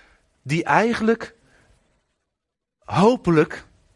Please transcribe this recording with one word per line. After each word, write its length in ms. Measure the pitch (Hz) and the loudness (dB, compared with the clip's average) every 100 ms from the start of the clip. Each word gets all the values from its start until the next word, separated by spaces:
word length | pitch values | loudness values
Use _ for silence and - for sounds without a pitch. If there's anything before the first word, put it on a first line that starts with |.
| _ _ _ _ | _ _ _ _
die 220 | 127 160 | -6 -6
eigenlijk 720 | - 151 226 226 220 226 - _ _ _ _ _ _ _ _ _ _ _ _ _ _ _ | 0 0 2 -2 -2 -2 -6 _ _ _ _ _ _ _ _ _ _ _ _ _ _ _
hopelijk 880 | - 156 208 254 - 160 165 - - _ _ | -8 2 2 2 0 2 0 -4 -18 _ _